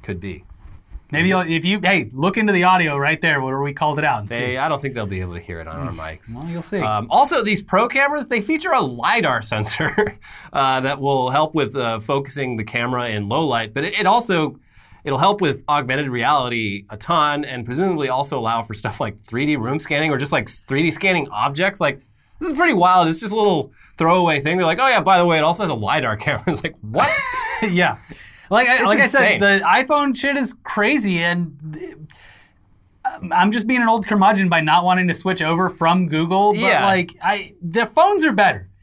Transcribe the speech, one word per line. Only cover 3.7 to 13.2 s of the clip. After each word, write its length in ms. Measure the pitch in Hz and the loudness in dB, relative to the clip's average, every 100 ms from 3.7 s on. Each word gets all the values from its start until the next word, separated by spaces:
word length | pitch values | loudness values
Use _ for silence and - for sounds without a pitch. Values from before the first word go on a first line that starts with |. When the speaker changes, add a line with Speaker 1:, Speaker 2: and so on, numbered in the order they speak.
Speaker 2:
called 260 | 143 151 147 | -2 -2 0
it 40 | 151 | 0
out 160 | 120 | -2
and 60 | 101 | -4
Speaker 1:
They, 100 | 117 | -6
Speaker 2:
see. 180 | 123 127 | -4 -2
Speaker 1:
I 100 | 156 | -2
don't 140 | 147 | -4
think 140 | 143 117 | -6 -6
they'll 100 | 101 | -6
be 160 | 95 | -6
able 140 | 90 87 | -8 -10
to 40 | |
hear 200 | 87 85 | -12 -12
it 80 | 80 | -12
on 80 | 82 80 | -10 -10
our 40 | |
Speaker 2:
Hmm. 80 | 82 | -10
Speaker 1:
mics. 340 | 80 82 - | -12 -12 -14
Speaker 2:
Well, 140 | 117 160 | -12 -10
you'll 160 | 170 | -10
see. 160 | 165 202 | -6 -4
Speaker 1:
Um, 280 | 110 107 113 | -2 -4 0
also, 320 | 196 262 320 | 2 4 2
these 180 | 208 208 | 0 -2
pro 260 | - 185 233 | 0 0 0
cameras, 380 | 269 277 294 254 | 0 0 0 -4
they 140 | 247 | -6
feature 300 | 196 311 359 | -2 -4 0
a 100 | 277 | 0
lidar 600 | 147 120 139 233 170 120 | 0 -2 0 2 2 0
sensor, 760 | 107 107 104 - 151 - 214 - - - | -2 -4 -2 -2 -2 0 -2 -4 -20 -20
<laughs> 180 | - | -8
uh, 280 | - 135 131 | -2 0 0
that 180 | 131 139 | -2 -2
will 300 | 139 135 127 | 0 0 2
help 240 | 135 156 | 0 0
with, 220 | 156 127 135 | 0 -2 -2
uh, 240 | 120 113 | -4 -4
focusing 580 | 110 139 139 143 131 113 | -2 -4 -2 -6 -6 -6
the 60 | |
camera 440 | 107 120 120 127 120 | -4 -4 -2 -2 -2
in 200 | 107 | -4